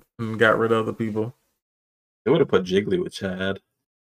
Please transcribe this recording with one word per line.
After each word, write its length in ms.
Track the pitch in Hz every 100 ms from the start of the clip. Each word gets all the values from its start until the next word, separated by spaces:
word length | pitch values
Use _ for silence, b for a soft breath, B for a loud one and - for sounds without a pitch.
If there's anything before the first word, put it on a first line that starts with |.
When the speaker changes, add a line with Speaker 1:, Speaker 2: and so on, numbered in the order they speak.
| - -
Speaker 1:
and 200 | 113 110
got 180 | 113 104
rid 140 | 113
of 140 | 113 110
the 80 |
people. 420 | 104 113 107 113 - _ _ _ _ _ _ _ _ 110
Speaker 2:
They 60 |
woulda 140 | 165 -
put 180 | 92
Jiggly 380 | 90 95 104 90
with 120 | 82
Chad. 480 | - 98 92 95 95 - _ _ _